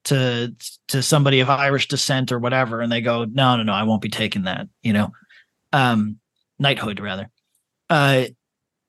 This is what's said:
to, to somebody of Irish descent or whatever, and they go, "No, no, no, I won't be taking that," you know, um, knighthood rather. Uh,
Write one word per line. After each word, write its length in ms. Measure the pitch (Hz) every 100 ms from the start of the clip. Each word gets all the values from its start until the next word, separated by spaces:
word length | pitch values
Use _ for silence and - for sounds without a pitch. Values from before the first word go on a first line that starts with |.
| -
to, 500 | 139 127 120 120 - - - -
to 120 | 135
somebody 360 | - 151 139 135
of 100 | 127
Irish 380 | 139 139 139 -
descent 440 | 139 - 135 127
or 80 | 123
whatever, 420 | 123 131 123 113
and 100 | 117
they 100 | 117
go, 240 | 117 117 113
"No, 320 | 131 131 123
no, 60 |
no, 100 | 107
I 100 | 98
won't 180 | 110 110
be 80 | 107
taking 340 | - 110 104
that," 240 | 92 92 - _
you 120 | 117
know, 180 | 104 98 - _ - _ _ _
um, 440 | 143 127 113 107 107 _ _ _ _
knighthood 400 | 139 127 113 98
rather. 300 | 101 95 95 _ _ _ _ _ -
Uh, 360 | 160 139 135 120 - _ _ _ _